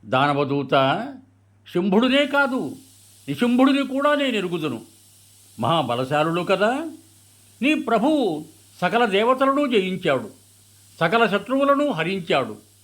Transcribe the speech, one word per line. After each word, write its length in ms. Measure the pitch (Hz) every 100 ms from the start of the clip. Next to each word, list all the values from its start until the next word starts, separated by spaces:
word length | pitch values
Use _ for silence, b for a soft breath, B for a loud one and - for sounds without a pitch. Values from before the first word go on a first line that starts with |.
| -
దానవదూత, 640 | 127 143 143 143 143 135 143 135 165 254 269 - _ _ _ -
శుంభుడినే 520 | 175 190 196 254 269 285
కాదు, 500 | 277 277 254 156 - - - - - -
నిశుంభుడిని 580 | 143 240 247 269 277 277
కూడా 280 | 269 285 294
నేను 220 | 277 220
ఎరుగుదును. 440 | 180 170 156 117 - - _ _ _ _ - -
మహాబలశాలుడు 840 | 117 165 131 120 131 147 156 170
కదా. 500 | 175 185 208 262 330 - - - _ _ _ _
నీ 120 | 254
ప్రభువు 720 | 302 - 220 247 302 226 151 160 - _ -
సకల 240 | 180 214 240
దేవతలను 640 | 190 226 262 269 277 294
జయించాడు, 600 | 233 185 185 170 135 107 - _ _ _ _ _ -
సకల 280 | 170 226 226
శత్రువులను 640 | 196 202 269 277 277 294
హరించాడు, 680 | 180 160 196 170 160 117 107 - _